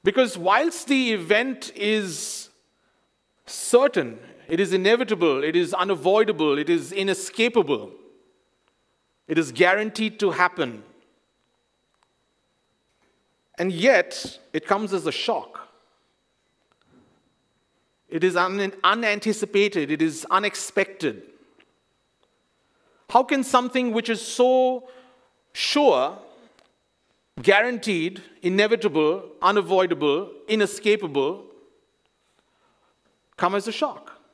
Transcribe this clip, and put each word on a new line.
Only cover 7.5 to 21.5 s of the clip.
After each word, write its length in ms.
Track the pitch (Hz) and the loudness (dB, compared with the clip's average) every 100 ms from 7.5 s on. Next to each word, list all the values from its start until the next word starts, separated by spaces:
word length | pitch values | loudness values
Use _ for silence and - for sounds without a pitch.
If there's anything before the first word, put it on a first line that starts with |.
| 233 151 120 104 - - _ _ _ _ _ _ _ _ _ _ _ - | 2 0 -4 -6 -18 -20 _ _ _ _ _ _ _ _ _ _ _ -2
it 100 | 160 | -2
is 140 | 147 | -2
guaranteed 680 | 120 180 202 214 214 220 220 | 2 2 4 -2 -4 -6 0
to 140 | 202 | -2
happen. 500 | 165 180 175 131 110 104 _ _ _ _ _ _ _ _ _ _ _ _ _ _ _ _ _ _ _ _ _ _ _ _ _ _ - | 2 0 0 -6 -6 -20 _ _ _ _ _ _ _ _ _ _ _ _ _ _ _ _ _ _ _ _ _ _ _ _ _ _ -6
And 120 | 185 | -4
yet, 720 | 165 254 208 180 - - - _ | 2 4 4 2 -8 -12 -16 _
it 140 | 156 - | -8 -2
comes 260 | 196 214 | -2 0
as 140 | 190 160 | -4 -4
a 60 | |
shock. 540 | - - 185 - - - _ _ _ _ _ _ _ _ _ _ _ _ _ _ _ _ _ _ _ _ _ _ _ _ | -4 -4 -4 -6 -18 -20 _ _ _ _ _ _ _ _ _ _ _ _ _ _ _ _ _ _ _ _ _ _ _ _
It 160 | 165 | 0
is 120 | 185 175 | 0 2
un-, 360 | 185 202 196 196 | 0 0 -4 0
unanticipated, 1080 | 180 220 226 208 214 214 208 196 202 196 143 | 0 2 0 -2 -2 -4 0 0 2 0 -2
it 100 | 151 | 0
is 260 | 160 147 - | -2 -2 -2
unexpected. 920 | 185 202 - - - 190 - 147 101 - _ _ | 0 0 -6 -4 -2 -2 -4 -6 -6 -18 _ _